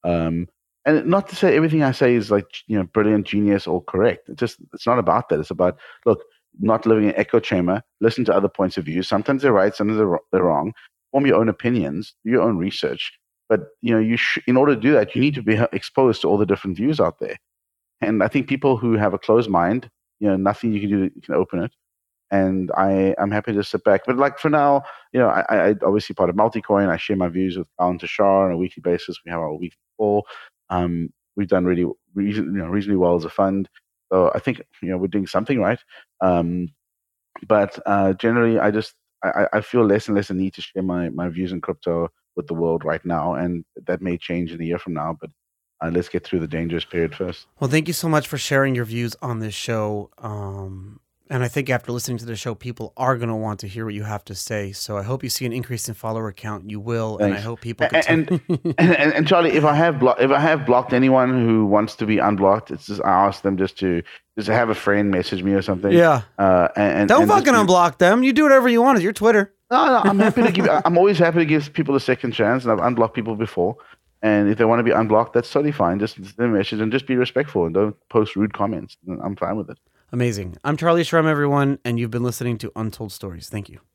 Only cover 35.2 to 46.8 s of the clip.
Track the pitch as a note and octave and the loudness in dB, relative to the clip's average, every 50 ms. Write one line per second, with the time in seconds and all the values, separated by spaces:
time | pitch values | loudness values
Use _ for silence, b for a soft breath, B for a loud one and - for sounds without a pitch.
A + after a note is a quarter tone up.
35.2 | F#2+ - - G2 G#2+ - C#3+ A#2+ F#2 F#2+ B2 - _ B B B B B _ _ | -4 -2 -4 -4 -2 -2 -2 0 0 0 -2 -2 _ B B B B B _ _
36.2 | F#2 F#2 F2+ F2 E2+ E2+ F2 F2+ F2+ E2 _ _ _ _ _ _ _ _ _ _ | 0 0 2 2 0 -2 -4 -6 -6 -8 _ _ _ _ _ _ _ _ _ _
37.2 | _ _ _ - - - A2 G#2 G2+ G2 - - - - G2+ G2+ G2 F#2+ F#2+ F#2+ | _ _ _ -20 -2 0 2 2 2 0 -4 -10 -4 0 0 2 2 0 0 0
38.2 | - A#2 A2+ A#2+ A#2 A#2 A2+ - - G#2+ G#2 A2 A2 - _ _ _ _ _ _ | 0 0 2 2 2 2 2 2 0 0 0 -2 -6 -6 _ _ _ _ _ _
39.2 | - F#2 - - G2+ - - G#2+ G2 - - B2 A2+ G2+ G2 A2 - - G#2 G2+ | -6 -4 -2 0 -2 0 0 -4 -4 0 2 2 4 4 2 0 0 0 -2 -2
40.2 | G2+ - F#2+ F#2 F#2+ F#2+ - - F2+ - _ F#2+ F#2+ F#2 F2+ F2 F2 E2 A1 D2+ | -2 -2 -4 -4 -4 -4 -6 -10 -18 -10 _ -6 -4 -4 -4 -4 -4 -4 -6 -6
41.2 | F2 F2+ D#2+ F2 F#2 F2 F#2 E2+ - - F2+ _ - F2+ E2+ E2+ E2+ E2+ _ _ | -8 -6 -6 -6 -6 -6 -6 -8 -6 -8 -8 _ -4 -4 -2 -2 -4 -6 _ _
42.2 | _ _ _ - D2 - E2+ E2 E2+ E2 E2 E2 - D#2 E2 D#2 _ F2 E2+ D#2+ | _ _ _ -12 -8 -8 -4 -2 -2 -2 -2 -2 -2 -4 -6 -4 _ -4 -4 -4
43.2 | D2 F2 E2 C2+ F2+ F#2 F2 E2+ D#2+ _ _ - - - F2+ D#2+ F#2+ F#2 F2 E2+ | -2 -4 -4 -4 -4 -4 -6 -8 -10 _ _ -12 -6 -6 -6 -4 -4 -6 -6 -6
44.2 | - - F2 F2 F2 D#2+ E2+ E2 E2 E2 E2+ F2 - F#2 E2+ D#2 D2+ E2 E2 - | -6 -8 -6 -6 -6 -6 -8 -10 -6 -6 -6 -6 -6 -8 -8 -8 -8 -8 -8 -10
45.2 | D#2+ D#2 _ _ _ _ _ _ _ _ _ _ D#2+ E2 E2+ F2+ F2 - - F2 | -14 -20 _ _ _ _ _ _ _ _ _ _ -8 -4 -4 -4 -4 -4 -6 -8
46.2 | - - - F2+ E2 D#2 D#2+ E2 E2+ E2+ E2+ E2 | -6 -4 -4 -4 -4 -4 -6 -6 -6 -4 -4 -6